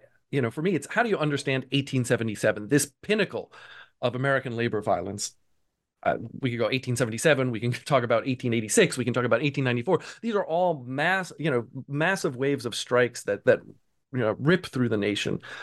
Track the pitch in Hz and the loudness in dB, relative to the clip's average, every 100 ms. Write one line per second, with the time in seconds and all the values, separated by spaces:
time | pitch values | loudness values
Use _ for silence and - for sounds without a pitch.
0 | - _ _ 139 117 113 165 170 - - | -8 _ _ -2 -2 -2 -2 -2 -2 0
1 | 240 185 151 143 - 135 131 139 135 131 | 0 0 0 -2 -2 -2 0 -2 0 -2
2 | 117 120 113 101 110 107 107 143 175 _ | 0 0 0 0 0 0 0 0 0 _
3 | - 208 190 113 - - - - - _ | -2 0 0 -4 -10 -16 -20 -20 -20 _
4 | 127 123 135 135 123 117 117 107 107 90 | -4 -2 0 0 -2 -2 -2 -2 0 0
5 | 95 101 - - _ _ _ _ _ _ | -2 -6 -8 -10 _ _ _ _ _ _
6 | - - 113 - 135 117 110 131 127 120 | -2 -2 -4 -6 -4 0 0 0 -2 0
7 | 123 110 170 139 131 113 120 120 - 139 | 0 2 2 4 2 -2 -4 -4 0 0
8 | 120 113 135 127 127 117 107 - 175 131 | 4 2 0 -2 0 -2 2 4 4 2
9 | 123 120 123 113 147 135 131 120 120 180 | -2 0 2 2 2 0 0 0 0 0
10 | - - 226 202 170 160 180 156 123 131 | -2 -8 -4 -2 -2 0 0 -2 -6 -2
11 | 156 190 180 - 156 127 117 131 - 143 | 0 0 -2 -4 0 0 -2 -10 -8 -2
12 | 160 190 175 123 135 139 117 104 - 123 | 0 0 -2 -2 0 0 -2 -6 0 2
13 | 123 - - 101 - 120 - - _ _ | 2 0 -4 2 4 4 2 -20 _ _
14 | _ 127 110 107 127 180 - 131 123 110 | _ -2 0 2 2 2 0 -2 0 2
15 | 101 101 - 101 - - | 0 0 -2 -4 -8 -14